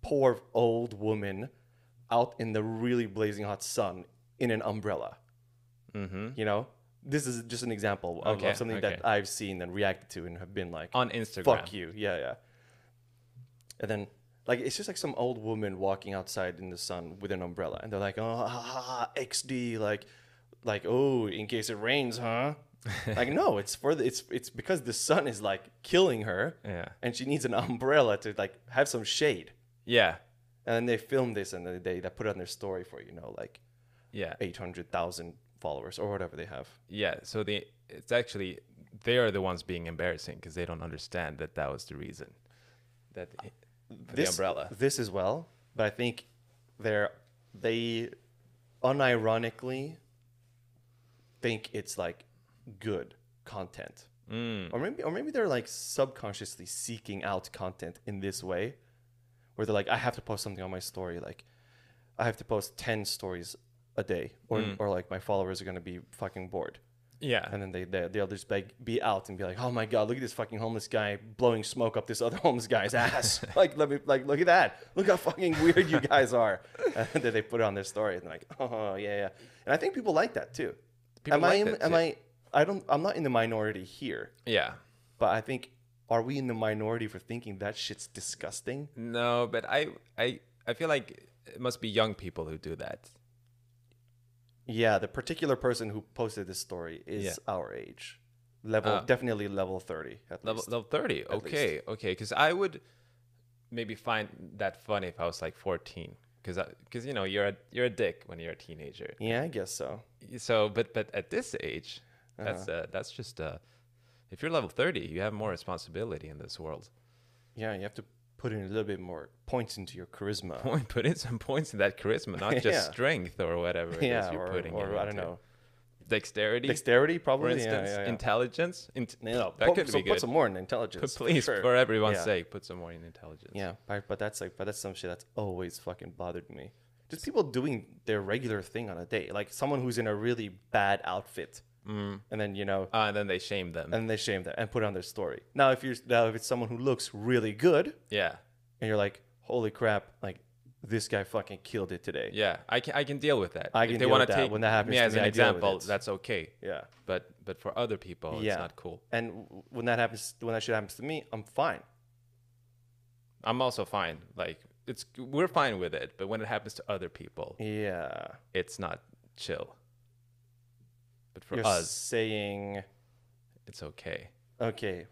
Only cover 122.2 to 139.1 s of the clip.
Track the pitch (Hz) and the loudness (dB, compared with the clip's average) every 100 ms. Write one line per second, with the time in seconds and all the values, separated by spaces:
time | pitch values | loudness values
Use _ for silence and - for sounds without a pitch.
122.2 | - 90 98 127 120 147 82 - 131 151 | 0 -4 0 2 4 4 2 2 2 2
123.2 | 90 - 87 87 87 87 85 82 123 120 | -2 -2 0 2 0 0 -2 0 2 2
124.2 | 95 85 90 95 82 101 98 101 104 104 | 0 -2 -2 -2 -2 -4 -2 0 -2 -2
125.2 | 87 90 - _ _ _ _ _ - 107 | -6 -8 -16 _ _ _ _ _ 0 0
126.2 | - - 107 120 135 120 - 120 147 170 | 0 0 2 2 2 0 6 8 8 2
127.2 | - 135 123 123 113 107 98 101 101 113 | 2 2 4 2 2 0 0 -2 -2 -2
128.2 | 113 107 123 - 175 180 - - 117 - | 2 2 2 0 -4 -4 -12 -6 -6 -6
129.2 | 117 120 98 - 113 180 147 107 92 107 | -4 0 0 4 4 6 4 0 4 2
130.2 | 120 147 127 92 92 123 110 90 - - | 4 4 4 2 -2 -2 -2 -2 -4 -2
131.2 | 127 165 123 107 117 123 127 110 107 101 | 2 4 4 2 6 6 6 6 4 4
132.2 | 90 95 85 101 - 90 85 85 85 - | 2 0 0 -12 -12 -12 -12 -12 -16 -18
133.2 | 80 78 - 98 95 90 - 101 - 101 | -18 -18 -14 -8 -8 -10 -8 -8 -6 -4
134.2 | 104 - 95 - 98 104 98 90 90 87 | -4 -6 -10 -8 -8 -6 -8 -8 -8 -10
135.2 | - - 104 90 90 - - 90 85 - | -10 -6 -4 -4 -6 -8 -10 -10 -12 -10
136.2 | 87 87 - 73 67 _ _ _ _ 160 | -8 -8 -10 -16 -16 _ _ _ _ -10
137.2 | - 269 156 120 139 120 - - - 107 | -4 0 0 0 -2 -4 -6 -14 -2 0
138.2 | 98 113 123 107 92 110 113 87 87 | 0 -2 -2 -4 -4 -8 -6 -8 -2